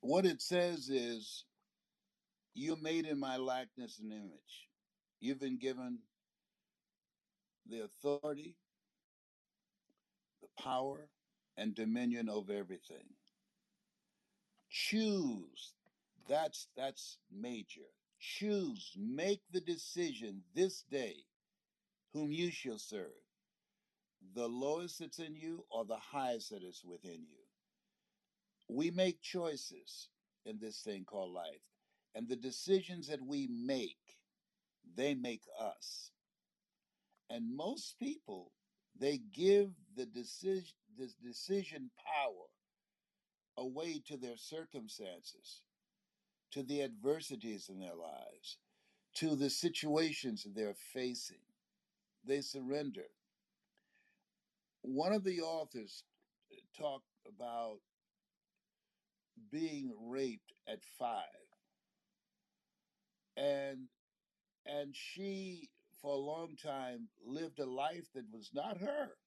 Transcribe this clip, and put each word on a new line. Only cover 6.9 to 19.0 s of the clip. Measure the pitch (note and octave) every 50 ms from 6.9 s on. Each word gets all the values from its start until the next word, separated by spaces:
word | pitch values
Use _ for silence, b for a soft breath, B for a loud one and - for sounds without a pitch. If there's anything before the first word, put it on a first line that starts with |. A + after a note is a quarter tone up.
| _ _ _ _ _ _ _ _ _ _ _ _ _ _ _ -
the | A2+ A#2 G#2+
authority, | G2+ - - - C#3+ C#3+ C#3+ - D3+ D3 C#3+ D3+ E3 E3+ _ _ _ _ _ _ _ _ _ _ _ _ _ _ _ _ _ _ _ _ _ _ _ _ _ _ _ _ _ _ _ _ _ _ _ _ _
the | - - _ -
power, | C3+ C3 C3 B2+ C3 C#3 C#3 D3+ D3+ D3+ _ _ _ _ _ _ _ _ _ -
and | G#2 A2 G2+
dominion | G#2 A2 A2 A2+ A#2+ B2 A#2+ A#2+ A#2 A#2 A2
over | G#2 G#2+ G2+ F#2+ G#2
everything. | G2+ G2 F2+ F#2 F2 - - E2 D2+ - - - _ _ _ _ _ _ _ _ _ _ _ _ _ _ _ _ _ _ _ _ _ _ _ _ _ _ _ _ _ _ _
Choose. | - - - - G#3 A3 A3 G#3+ G#3 F#3+ E3+ C3+ A#2 G2+ E2+ C#2+ C2 - - - - _ _ - _ _ _ _ _ - - -
That's, | C3+ D3+ D#3+ D3+ C#3+ - - - _ B2+
that's | C3 C3+ - - - - - - _ _
major. | F2 G2 G#2+ B2 B2 A2+ G2 _ - E2 C#2+ - _ _ _ _ _ _
Choose. | - - - - G3 G#3 G#3 G3+ F#3 D3+ A#2+ G2 - - -
Make | F#2